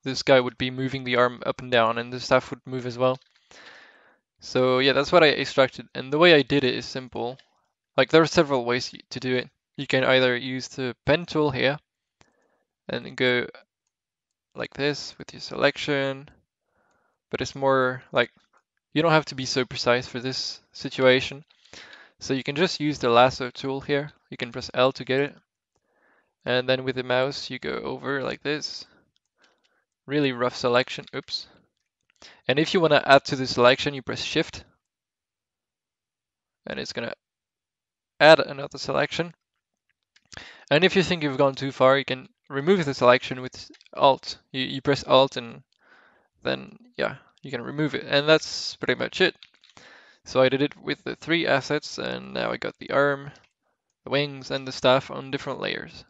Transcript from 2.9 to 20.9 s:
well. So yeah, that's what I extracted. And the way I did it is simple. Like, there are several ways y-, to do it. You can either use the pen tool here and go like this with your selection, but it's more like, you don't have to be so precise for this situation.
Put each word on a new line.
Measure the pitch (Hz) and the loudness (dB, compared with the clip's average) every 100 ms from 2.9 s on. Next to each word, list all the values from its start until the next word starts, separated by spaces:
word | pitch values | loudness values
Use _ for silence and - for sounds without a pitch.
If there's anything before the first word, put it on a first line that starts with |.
| 120 | 0
well. | 127 131 _ _ _ - - - - _ _ _ _ _ | 0 0 _ _ _ -20 -20 -20 -20 _ _ _ _ _
So | - 127 127 127 | -4 0 2 4
yeah, | 135 | 2
that's | 135 139 | 2 4
what | 175 | 6
I | 156 | 6
extracted. | 123 135 - 131 - 120 - | 4 -2 2 2 0 -14 -12
And | 131 | -6
the | 147 | 4
way | 175 | 8
I | 156 | 6
did | 127 139 127 | 6 2 2
it | 110 | -2
is | - | -8
simple. | 135 127 - 117 131 _ _ _ _ _ - | -12 -10 -8 -8 -8 _ _ _ _ _ 0
Like, | 131 | 4
there | 160 | 4
are | 156 | 6
several | - 147 135 120 | 2 2 0 0
ways | 123 - | -2 -4
y-, | - _ | -14 _
to | 127 | -8
do | 127 | -2
it. | 127 - _ _ - | -2 -4 _ _ -12
You | 139 | -2
can | 131 | 0
either | 127 131 127 123 | 4 4 4 0
use | 127 127 123 | -4 -8 -8
the | - 127 113 - | -8 -8 -6 0
pen | 160 170 | 0 0
tool | 160 151 | -2 0
here | 131 127 151 _ _ _ _ _ _ _ _ _ _ - | 0 -2 -2 _ _ _ _ _ _ _ _ _ _ -10
and | 120 123 127 | -10 -10 -2
go | 127 123 - - _ _ _ _ _ _ _ _ _ 123 | 0 0 -4 -12 _ _ _ _ _ _ _ _ _ -12
like | 120 | -12
this | - 143 139 - - | -4 -4 -4 -12 -16
with | - | -20
your | - | -16
selection, | - - 135 - - 139 135 135 147 _ _ _ _ _ _ _ _ _ _ | -12 -2 -2 -2 -4 -2 -4 -6 -16 _ _ _ _ _ _ _ _ _ _
but | - | -8
it's | 127 139 | -8 -2
more | 135 135 127 127 - | 2 2 2 -4 -4
like, | - 120 _ _ _ _ _ _ | -2 -2 _ _ _ _ _ _
you | 143 | 0
don't | 165 | 4
have | 156 139 | 2 2
to | 135 | -8
be | 131 | -4
so | 135 | -2
precise | 127 127 - 120 127 | -4 -2 2 2 0
for | 123 | -8
this | 127 127 - - _ | -6 -6 -10 -14 _
situation. | - 139 | -12 -10